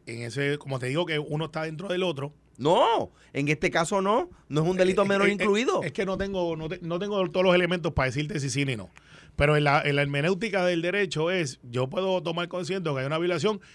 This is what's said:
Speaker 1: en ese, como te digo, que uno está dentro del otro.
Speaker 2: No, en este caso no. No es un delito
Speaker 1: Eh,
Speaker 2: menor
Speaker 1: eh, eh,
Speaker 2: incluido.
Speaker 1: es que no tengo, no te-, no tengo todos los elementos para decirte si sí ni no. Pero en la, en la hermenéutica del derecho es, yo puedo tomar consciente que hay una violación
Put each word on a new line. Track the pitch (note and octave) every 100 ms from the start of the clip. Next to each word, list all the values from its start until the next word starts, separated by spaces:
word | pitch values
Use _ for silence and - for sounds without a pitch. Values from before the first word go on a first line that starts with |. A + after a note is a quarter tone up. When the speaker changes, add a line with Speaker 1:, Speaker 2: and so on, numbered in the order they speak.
| -
Speaker 1:
en | A#2
ese, | A#2 A#2+ C#3+ D3
como | C#3+ C3
te | B2+
digo, | D3 F3
que | D3+
uno | D3+ D3+ D#3+
está | D#3+
dentro | D#3+ D#3+ G3
del | F3+
otro. | F#3 C3+ C#3+ - _ -
Speaker 2:
No, | C#3 G3+ F#4+ G#4+ G2 _ -
en | - C#3+
este | D3+ F3+
caso | E3 E3 G3+
no. | F#3+ A#3 F4 - -
No | C#3+
es | E3
un | F#3
delito | F#3 F#3+
Speaker 1:
Eh, | G3
Speaker 2:
menor | G3 G3
Speaker 1:
eh, |
eh, |
Speaker 2:
incluido. | G3+ G#3 G3+ C4+ F#4
Speaker 1:
es | D3
que | - F#3+
no | F#3+
tengo, | G3 F#3+ E3+ D#3+
no | D#3
te-, | F3+
no | E3 F3
tengo | G3+ G#3 F3+
todos | F#3 F#3
los |
elementos | F3 F3 F3+ D#3+
para | D3 C3
decirte | C3+ D3+ D#3
si | C3+
sí | C3 C#3
ni | A#2
no. | F#2 - - - - -
Pero | D3 D3+
en | D3
la, | D3
en | D3 C#3+
la |
hermenéutica | C#3+ C#3+ D#3+ F#3+ A3+ F#3+ F3+
del | E3+
derecho | F3 G3 F#3+ D3+ E3
es, | F#3 C#3+ -
yo | B2 A#2+ C3
puedo | F#3 F#3+ F#3
tomar | D#3+ E3+ E3+
consciente | F3+ F#3 G3 D#3+
que | C3+
hay | C3+
una | D#3+
violación | F3 F3 G3 G#3 -